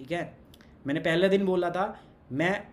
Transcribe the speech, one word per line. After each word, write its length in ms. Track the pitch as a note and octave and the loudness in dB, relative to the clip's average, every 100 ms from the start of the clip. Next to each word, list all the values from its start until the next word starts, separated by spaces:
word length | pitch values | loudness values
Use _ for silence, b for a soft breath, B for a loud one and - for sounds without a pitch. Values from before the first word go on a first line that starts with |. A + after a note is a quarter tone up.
ठीक 100 | C3 | -8
है, 260 | E3+ D#3 - - - b b C3+ | -6 -6 -12 -20 -20 b b -4
मैंने 120 | D#3 | -2
पहले 300 | E3 E3+ F#3+ | 2 4 4
दिन 160 | G3 F#3+ | 4 2
बोला 240 | F3+ F3 | 0 0
था, 320 | - A3 - B B - | 0 -4 -6 B B -10
मैं 360 | C3 E3+ G3+ - | -2 0 -2 -6